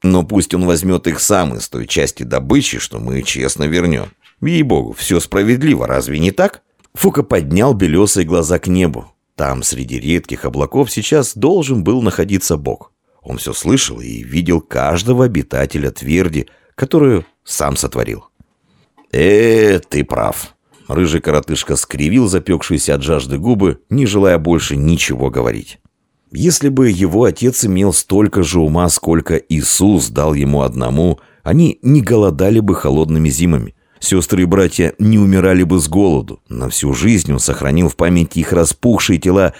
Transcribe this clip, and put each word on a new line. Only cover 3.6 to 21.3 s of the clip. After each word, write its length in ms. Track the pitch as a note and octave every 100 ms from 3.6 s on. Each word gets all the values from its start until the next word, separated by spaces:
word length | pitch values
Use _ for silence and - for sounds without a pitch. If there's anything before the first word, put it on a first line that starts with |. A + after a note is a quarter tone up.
вернём. 460 | D2 E2+ F2 C2 G1+ _ _ -
Ей-богу, 520 | D3 E3+ C#3 D#2 A1+
всё 260 | - - E2+
справедливо, 680 | - F#2+ G#2 B2 D3+ D#2+ A#1+
разве 320 | C2 C2+ D2+
не 120 | F2+
так?» 300 | C3+ G3 - _ _ _
Фука 300 | - G3 C#3+
поднял 500 | - G2+ C#2+ F2 C3
белёсые 520 | G#2+ F2 E2 G#2 G2 D#2+
глаза 340 | F2 D#2+ F2
к 80 | F#2
небу. 380 | F#2 F2 A#1 A1+ _ _ -
Там, 280 | C#2+ B1+
среди 360 | - B1+ B1 B1+
редких 460 | D2+ E2 - B1 C2+
облаков, 460 | C2+ - C3+ B2
сейчас 440 | - - D3+ B2+ G#2+
должен 480 | C3 G3 C#3 A#2+
был 180 | F2 B2+
находиться 560 | G#2+ - E2+ F#2+ - D#2
Бог. 340 | C2+ G#1+ - _ _ _
Он 160 | C2+ B1
всё 160 | C2+
слышал 480 | - E2+ C3 - A1+
и 200 | A#1 A1+
видел 380 | A#1+ D2+ E2+ E2
каждого 640 | - B1 C#2 E2+ A2+ B2
обитателя 680 | B2+ E2 - C2 C#2 D2+ C#2
тверди, 560 | - C2 E2+ F2+ D2+ - _ _ -
которую 500 | C3 E3 C#3 G2 - _ -
сам 320 | - D2 C#2+
сотворил. 480 | C#2 B1 A1 G#1 - _ _ _ _ _ _ _ -
«Э, 680 | C2+ F2+ G#2 A#2 A2+ G#2+ F#2
ты 240 | - D2
прав». 520 | C2+ A#1+ G1+ - - _ _ _ -
Рыжий 320 | D2 F2 D#2
коротышка 560 | D#2